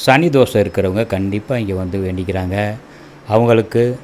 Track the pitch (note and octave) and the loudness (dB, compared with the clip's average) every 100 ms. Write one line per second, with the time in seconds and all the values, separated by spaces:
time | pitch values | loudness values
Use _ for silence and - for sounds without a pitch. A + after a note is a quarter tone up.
0 | - C3+ F3 C#3 A#2+ G#2+ G2 - F#2+ F#2+ | 2 4 4 4 4 2 0 0 -2 0
1 | A2+ F#2+ G2 G#2 - B2 G2+ F#2+ F#2 G2 | -2 -2 -2 -4 -4 -4 -2 -4 -4 -4
2 | F#2+ F#2 F#2 F#2+ F2+ G2+ G#2 A2 - - | -4 -4 -4 -4 -2 -2 -4 -6 -16 -20
3 | - - - A2 A#2 A2+ G#2+ A#2 A#2+ B2 | -20 -16 -2 2 4 2 2 0 0 -2